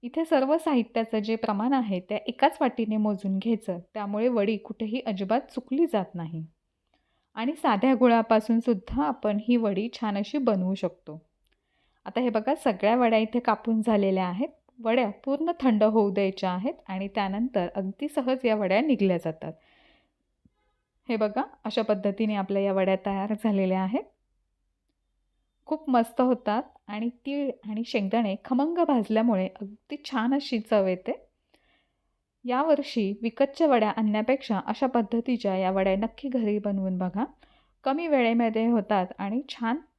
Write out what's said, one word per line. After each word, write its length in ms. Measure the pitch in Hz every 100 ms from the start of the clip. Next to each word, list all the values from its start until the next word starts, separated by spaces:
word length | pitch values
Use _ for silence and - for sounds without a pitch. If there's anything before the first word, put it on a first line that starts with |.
इथे 220 | 240 277
सर्व 320 | 330 302 269 311
साहित्याचं 600 | 320 269 226 - 226 220
जे 180 | 214 226
प्रमाण 360 | - 202 233
आहे 280 | 269 226 185
त्या 180 | 185 208 -
एकाच 300 | 233 277 311
वाटीने 360 | 285 - 220 214
मोजून 420 | 214 196 196 190
घ्यायचं, 400 | 226 220 - 175 175
त्यामुळे 340 | 214 202 208 233
वडी 280 | 240 202 214
कुठेही 440 | - - 220 233 -
अजिबात 340 | 190 190 226 -
चुकली 320 | - - 269 330
जात 280 | 214 180
नाही. 300 | 175 165 165 160 _ _ _ _ _ _ _ _ -
आणि 160 | 240
साध्या 420 | 320 311 214 254
गुळापासून 680 | 254 247 233 226 220 220 233
सुद्धा 440 | 233 220 - 240
आपण 340 | 294 254 214 208 220
ही 80 | 240
वडी 320 | 226 202 226
छान 260 | - 220 202
अशी 200 | 202 294
बनवू 360 | 247 202 185
शकतो. 460 | 190 180 180 - 156 _ _ _ _ _ _ _ _ -
आता 140 | 214
हे 100 | 247
बघा, 240 | 220 214
सगळ्या 420 | 311 - 190 202 240
वड्या 220 | 240 220
इथे 220 | 220 240
कापून 400 | 240 214 - 226
झालेल्या 440 | 214 214 196 190 185
आहेत. 220 | 180 294 - _ _
वड्या 240 | 226 240 226 -
पूर्ण 280 | - 285 320 339
थंड 220 | 262 214
होऊ 280 | 214 220 202
द्यायच्या 400 | 196 196 190 190
आहेत 240 | 180 220 349 -
आणि 220 | 190 196
त्यानंतर 540 | 196 196 202 240 220 175
अगदी 340 | - 190 196 294
सहज 380 | 294 254 262 247
या 80 | 214
वड्या 240 | 196 190
निघल्या 360 | 302 262 196 175
जातात. 360 | 165 160 156 - _ _ _ _ _ _ _ _ _ _ _ _ _ _ _
हे 80 | 226
बघा, 260 | 214 208 - -
अशा 180 | 220 220
पद्धतीने 520 | 220 208 196 196 220
आपल्या 280 | 208 190 196
या 100 | 196
वड्या 240 | 190 190 190 190
तयार 280 | 196 202 214
झालेल्या 360 | 233 196 190 185
आहेत. 220 | 190 247 440 _ _ _ _ _ _ _ _ _ _ _ _ _ _ _ -
खूप 200 | 311 311
मस्त 300 | 247 233 -
होतात 420 | 254 247 233 208 285 _ -
आणि 220 | 208 233 240 -
तीळ 240 | 285 277 254
आणि 180 | - 214 233
शेंगदाणे 480 | 220 196 220 220 196
खमंग 340 | - 254 294 339 339
भाजल्यामुळे 580 | 269 202 220 233 208 185 -
अगदी 360 | 196 208 _ 294
छान 300 | 294 262 226
अशी 240 | 277 285 233
चव 260 | 214 220 190
येते. 260 | 185 202 - _ _ _ _ _ _ _ _ _ _ _ _
यावर्षी 680 | 240 247 311 294 285 - 196 202
विकतच्या 440 | 226 - 277 277 320
वड्या 240 | 247 214
आणण्यापेक्षा 720 | 214 214 208 226 269 - 196 -
अशा 200 | 220 262
पद्धतीच्या 720 | 247 214 233 233 247 208 190
या 140 | 185
वड्या 260 | 190 190 190
नक्की 320 | 220 - 285
घरी 300 | 247 220 208
बनवून 400 | 208 196 190 185
बघा. 260 | 180 190 247 - _ _ _ _
कमी 220 | 269 277 339
वेळेमध्ये 600 | 294 233 233 233 220 226
होतात 400 | 240 208 208 185 -
आणि 220 | 196 226 285
छान 300 | - 226 269 -